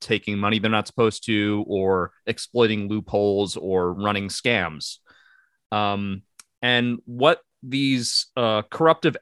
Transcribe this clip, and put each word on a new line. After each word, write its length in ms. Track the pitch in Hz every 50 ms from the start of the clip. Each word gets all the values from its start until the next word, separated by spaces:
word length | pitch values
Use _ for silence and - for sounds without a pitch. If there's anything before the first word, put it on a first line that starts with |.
taking 380 | - - 110 101 - 104 104 101
money 200 | 101 104 110 107
they're 120 | 98 110
not 160 | 110 107 104
supposed 400 | - - - 117 110 - - -
to, 380 | 117 110 104 104 104 104 104 107
or 460 | - 104 95 95 95 95 92 87 87 _ _ _
exploiting 600 | 107 110 - - - - 120 117 107 107 107 101 101
loopholes, 680 | 107 107 92 - - 104 104 101 98 101 101 90 -
or 360 | - 80 95 95 92 90 87
running 360 | 87 98 101 104 101 98 98 95
scams. 680 | - - - 123 120 101 90 82 78 71 - - - - _ _ - _ _ _ _ _ _ _ _ _ _ _
Um, 520 | 107 107 104 101 101 101 101 98 95 98 - _ _ _ - _ _ _
and 360 | 123 123 123 120 123 120 120 117 _
what 380 | - 120 120 135 160 170 - _ _ _ _
these, 680 | - 127 135 139 139 135 131 123 117 - - - - _ _
uh, 280 | 127 120 110 110 107
corruptive 540 | 107 _ - - 160 160 160 - - 156 113 -